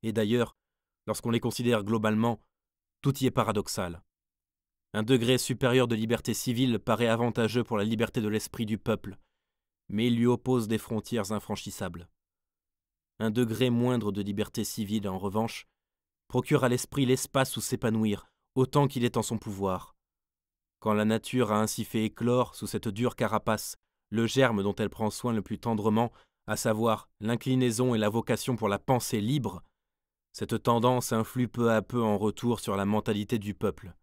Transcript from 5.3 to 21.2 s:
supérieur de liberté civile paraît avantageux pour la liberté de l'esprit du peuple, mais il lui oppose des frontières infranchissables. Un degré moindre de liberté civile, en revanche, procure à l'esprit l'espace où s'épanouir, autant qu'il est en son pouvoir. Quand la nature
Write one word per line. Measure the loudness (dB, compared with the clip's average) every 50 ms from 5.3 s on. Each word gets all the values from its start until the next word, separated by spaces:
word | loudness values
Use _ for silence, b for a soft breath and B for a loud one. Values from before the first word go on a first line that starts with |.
| 2 2
supérieur | 2 -2 -2 0 2 4 4 4 4 4
de | 2
liberté | 0 0 0 -2 -2 0 -4 -4
civile | -4 -2 -2 0 2 2 2 2 0
paraît | 2 0 0 2 4 2
avantageux | 2 2 2 0 2 0 0 2 2 0 0
pour | 0 0 0
la | 0
liberté | 0 0 0 0 0 0 -2
de | -2 0
l'esprit | 0 -2 -4 -4 -6 -6 -4
du | -4 -4 -4
peuple, | 0 -2 -2 -2 -4 -12 -14 -16 _ _ _ _ _ _ _ _ _ _ _ _ _ _
mais | -2 0 2 2
il | 2
lui | 4 4 4
oppose | 2 2 _ 0 0 0 2 0
des | -2 -4
frontières | -2 -4 -6 -6 -4 -4 -4 -4 -2 -2 -4
infranchissables. | -6 -4 -6 -8 -8 -8 -12 -10 -8 -8 -8 -8 -10 -16 _ _ _ _ _ _ _ _ _ _ _ _ _ _ _ _ _ _ _ _ _ _ _
Un | -2 -2
degré | 2 2 0 0 2 0 2 2
moindre | 2 2 2 2 2 0 0 -2 -4
de | -4
liberté | -4 -4 -2 -4 -4 -4 _ -6 -6
civile, | -6 -4 -6 -4 -2 -2 -2 -2 -2
en | -6 -4
revanche, | -6 -2 -2 -2 -2 -2 -4 -10 -16 _ _ _ _ _ _ _ _ _ _ _ _ _
procure | -2 -2 0 2 2 2 4
à | 2
l'esprit | 2 0 -2 -4 -2 0 2
l'espace | 2 2 0 0 -2 _ 0 0 0 -2 -6
où |
s'épanouir, | -4 -4 -4 -2 0 0 0 2 2 0 0 -2 -6 _ _ _ _ _ _
autant | 0 0 2 4 2 2 2
qu'il | 2 0 0
est | 0 0 0
en |
son | -2 -2 -4 -6
pouvoir. | -6 -8 -6 -2 -2 -2 -2 -2 -6 -12 _ _ _ _ _ _ _ _ _ _ _ _ _ _ _ _ _ _
Quand | -2 0 2
la | 2 2
nature | 2 2 0